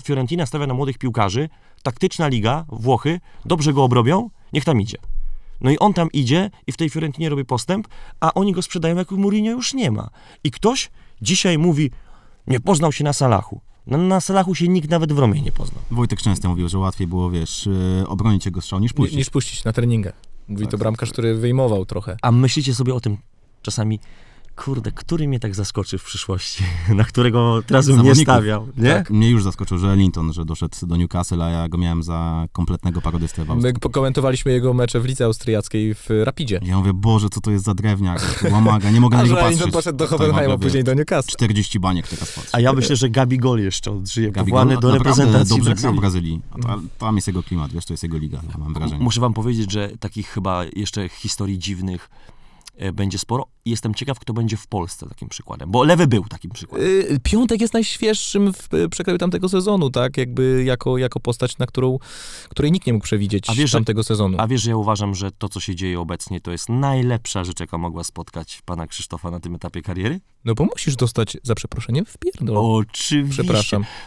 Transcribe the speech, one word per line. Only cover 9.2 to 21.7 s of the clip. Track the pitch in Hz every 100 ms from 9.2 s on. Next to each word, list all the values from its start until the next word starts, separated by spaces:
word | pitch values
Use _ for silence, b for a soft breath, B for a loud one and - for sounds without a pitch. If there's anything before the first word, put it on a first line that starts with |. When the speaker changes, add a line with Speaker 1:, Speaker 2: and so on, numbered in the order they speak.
| 196 214 214
Speaker 1:
już | 240 240
nie | 269 202
ma. | 107 110 B B B
I | 151
ktoś | - 214 262 - b b b
dzisiaj | 104 185 196 160
mówi: | 170 151 147 b b b b b -
„Nie | 123
poznał | 147 175 160
się | 135
na | 147
Salachu”. | 143 131 101 - - - - -
Na, | 139
na | 185 190
Salachu | - 190 185 180
się | 175
nikt | 185 151
nawet | 170 160
w | 147
Romie | 127 98
nie | -
poznał. | - - - -
Speaker 2:
Wojtek | 117 117 98
Szczęsny | - 95 92
mówił, | 87 87
że | 95
łatwiej | 95 - 90
było, | 90 90
wiesz, | 87 80 - -
y, | 95 92 92 95
obronić | 196 110 101 98
jego | 87
strzał | - 95
niż | 113
Speaker 3:
Ni-, | -
Speaker 2:
puścić. | 113 139
Speaker 3:
niż | 135
puścić | 139 - -
na | 110
treningach. | 113 120 117 101 - - - -
Mówi | 101
Speaker 2:
Tak, | 107
Speaker 3:
to | 104
bramkarz, | 110 110 117
Speaker 2:
tak. |
Speaker 3:
który | - 113 110
wyjmował | 120 127 131